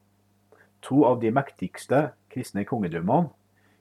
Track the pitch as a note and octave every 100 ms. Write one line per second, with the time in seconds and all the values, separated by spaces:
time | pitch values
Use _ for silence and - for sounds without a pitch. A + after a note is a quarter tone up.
0 | _ _ _ _ _ _ _ _ - C3+
1 | B2+ B2 A2 B2+ C#3 - F#3 - - B2+
2 | D3+ - _ - B2 - G2+ A#2+ F#2 E2
3 | F2 C#3+ F3 - _ _ _ _